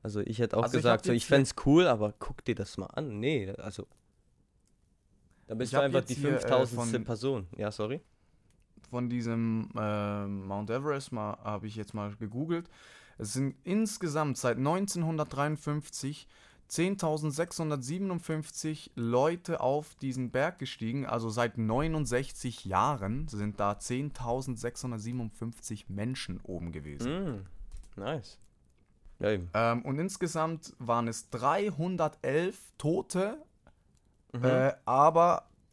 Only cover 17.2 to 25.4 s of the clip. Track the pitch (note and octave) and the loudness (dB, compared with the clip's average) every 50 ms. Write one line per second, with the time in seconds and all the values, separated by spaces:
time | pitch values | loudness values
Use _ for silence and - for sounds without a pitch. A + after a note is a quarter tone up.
17.2 | D3+ D#3 C3+ C#3 F3 F3 - - E3 D#3 D3 C#3 B2 B2+ E3 F#3 G3 F#3+ F3+ E3+ | -2 -2 0 -2 -2 -4 -2 -4 -2 -2 -2 -2 -4 -6 -4 -4 -2 -2 -2 -4
18.2 | F3 - D#3+ D#3 D3+ - - - - D#3 D#3 D3+ - - - - A#2 A#2 A#2+ B2 | -4 -4 -4 -4 -4 -8 -10 -6 -6 -6 -6 -6 -10 -14 -8 -4 -2 2 4 4
19.2 | C#3 D#3+ F3 F3 _ - E3 - - B2+ C#3 D3+ D#3 - - _ - C3+ B2 B2+ | 4 4 2 -2 _ -4 -2 0 0 0 0 0 -4 -8 -12 _ -6 -4 -4 -4
20.2 | B2+ A#2 - C3 C#3+ E3+ F3+ - C3 C3 - - - A2+ A#2+ C#3 C3 - A#2 A#2 | -4 -2 0 0 0 0 -2 -6 -10 -10 -8 -6 -4 -4 -2 -2 -2 -2 -2 -2
21.2 | A2+ A2+ G#2+ A#2+ A#2+ A#2 - A#2+ A2+ A2 A2 C3 D3+ E3 D#3+ D#3 D3 B2 B2 B2+ | -2 -2 0 0 0 0 0 0 0 2 2 2 2 0 0 0 0 0 0 0
22.2 | C3+ - - - - B2+ A2+ - - F#2+ F#2+ F#2 G#2+ C#3 D3 A2+ G2 G2 A2+ C#3 | 0 -2 -8 -6 -6 -6 -6 -6 -4 2 4 4 4 4 2 0 -2 -2 -2 -2
23.2 | D#3+ D#3 A2+ G#2 G#2 G#2+ G2 - G#2 G2+ G#2 - - - B2 B2+ C#3+ D3 - - | -4 -4 -4 -4 -4 -4 -2 0 0 0 0 -2 -4 -4 -4 -2 -2 -4 -6 -6
24.2 | B2+ A#2 A#2+ C3 C3 C3+ B2 A2 A2+ A#2+ - - - B2+ A#2+ A2 G#2 A#2 B2 B2+ | -4 -2 -2 -2 -2 -4 -6 -4 -6 -6 -6 -6 -8 -6 -6 -6 -6 -6 -4 -4
25.2 | A#2 A2 - - | -6 -6 -6 -8